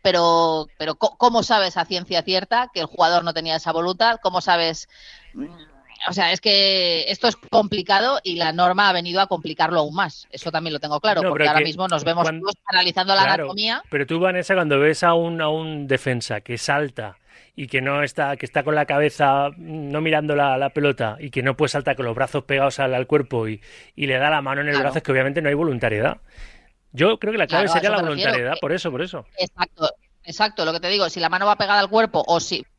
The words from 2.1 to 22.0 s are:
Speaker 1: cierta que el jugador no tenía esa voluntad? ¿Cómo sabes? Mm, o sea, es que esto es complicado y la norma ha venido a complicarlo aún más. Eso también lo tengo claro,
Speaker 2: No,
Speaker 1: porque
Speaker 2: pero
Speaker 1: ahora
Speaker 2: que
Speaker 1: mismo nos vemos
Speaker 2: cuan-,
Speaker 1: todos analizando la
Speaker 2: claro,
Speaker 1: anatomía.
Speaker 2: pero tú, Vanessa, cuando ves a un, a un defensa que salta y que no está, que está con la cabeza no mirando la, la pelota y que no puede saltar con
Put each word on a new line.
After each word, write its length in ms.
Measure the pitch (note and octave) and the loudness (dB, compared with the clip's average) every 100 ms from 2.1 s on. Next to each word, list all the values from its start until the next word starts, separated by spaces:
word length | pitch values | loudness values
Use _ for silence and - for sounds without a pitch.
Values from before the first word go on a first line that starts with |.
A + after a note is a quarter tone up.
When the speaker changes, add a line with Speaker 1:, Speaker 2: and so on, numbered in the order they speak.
| F3 | -4
Speaker 1:
cierta 480 | D#3+ F#3 G3 A#3 B3+ | 0 -2 0 -2 -2
que 100 | F#3 | -6
el 40 | D#3 | -8
jugador 380 | - E3 F3 | 2 4 4
no 100 | E3+ | 0
tenía 220 | D#3+ E3 D#3+ | -4 -4 -4
esa 160 | E3 | -2
voluntad? 480 | E3 F3 F#3 A3+ A3+ | -2 -2 2 0 2
¿Cómo 200 | F#3+ F3+ | -2 -2
sabes? 460 | F#3+ F3 E3 D#3+ - - - - - | 0 2 0 -4 -14 -20 -20 -20 -20
Mm, 140 | - - E3+ D3+ _ _ - - | -14 -14 -16 -20 _ _ -10 -6
o 60 | |
sea, 180 | F3+ F3 | 0 0
es 60 | F3+ | 2
que 720 | A3 G3 G3 F#3+ F3 E3 C3+ | 2 2 4 2 0 0 -4
esto 180 | F#3+ A#3+ | 0 0
es 80 | F#3+ | -2
complicado 840 | - A#3 G#3 G#3 F3 G3 A#3+ C4+ | 0 0 2 -4 2 2 2 0
y 120 | F#3+ E3+ | -4 -2
la 160 | E3 | -2
norma 340 | E3 F3+ F#3 G3+ | 2 2 4 2
ha 60 | |
venido 260 | F3+ F3 F3 | 2 0 0
a 60 | F#3+ | 0
complicarlo 540 | F3 D#3+ D3+ D#3+ F3 | -2 -6 -2 2 2
aún 160 | D3+ D#3+ | 0 -2
más. 320 | F3 - - | -4 -6 -20
Eso 220 | - E3+ | -12 -6
también 220 | D#3+ E3 | -6 -6
lo 60 | D3 | -8
tengo 200 | D3+ D3 | -4 -2
claro, 240 | A3 F#3 | 2 2
Speaker 2:
No, 60 | F3+ | 0
Speaker 1:
porque 160 | D3+ D3+ | 2 2
Speaker 2:
pero 40 | |
Speaker 1:
ahora 100 | D#3 | 4
Speaker 2:
que 40 | D3 | 0
Speaker 1:
mismo 220 | D#3 F#3 | -2 -2
nos 160 | D#3+ | 0
vemos 220 | D3+ E3+ D#3+ | 0 0 0
Speaker 2:
cuan-, 160 | E3 | 0
Speaker 1:
todos 120 | F#3+ G3+ - | -6 -6 -2
analizando 480 | F#3+ F3+ E3+ F#3+ G3 | 0 2 0 0 2
la 80 | |
Speaker 2:
claro, 220 | F#3+ F#3+ C#3 | 4 2 -2
Speaker 1:
anatomía. 360 | G3 A3 B3 - | -4 -4 -6 -4
Speaker 2:
pero 160 | D3 C#3 | -4 -2
tú, 140 | E3 | 0
Vanessa, 340 | F#3 F3+ F3 | 0 0 0
cuando 260 | F#3+ D#3+ C#3 | 0 2 4
ves 220 | D3+ D#3 | 4 4
a 140 | F3 E3+ | 2 2
un, 260 | E3+ E3 | 0 -2
a 80 | D3+ | -2
un 380 | D#3 D#3+ D3+ C#3 | -2 -4 -8 -2
defensa 540 | C3+ C#3 B2 - G#2+ | -2 0 -4 -4 -8
que 180 | - A#2+ | -8 -8
salta 580 | - C#3+ D3 B2 G#2+ - _ - _ - | -2 -2 -2 -8 -12 -14 _ -20 _ -14
y 100 | C3+ | -4
que 140 | C3+ | -2
no 220 | C3 C#3+ | 0 -2
está, 320 | C#3+ - C#3+ C#3 | -2 -2 -2 -2
que 100 | C#3 | -4
está 180 | D3+ | -4
con 120 | D3+ D3+ | 0 0
la 100 | D3 | 0
cabeza 640 | C#3+ D3+ - C#3+ C#3 C#3+ E3 | 2 0 2 2 4 0 -6
no 460 | E3 D#3 C#3+ D3 | -12 -10 -6 -4
mirando 340 | D#3+ D#3 D3+ C#3+ | 0 0 2 2
la, 220 | C#3+ C3 | 2 2
la 140 | C#3 | -2
pelota 440 | - C#3+ C3 A2+ A#2+ | 0 0 0 -4 -6
y 80 | D3+ | -8
que 120 | C3+ | -2
no 140 | B2+ C3 | -2 0
puede 140 | D3+ | 0
saltar 260 | C#3+ C#3 | 0 -2
con 100 | C3+ | -2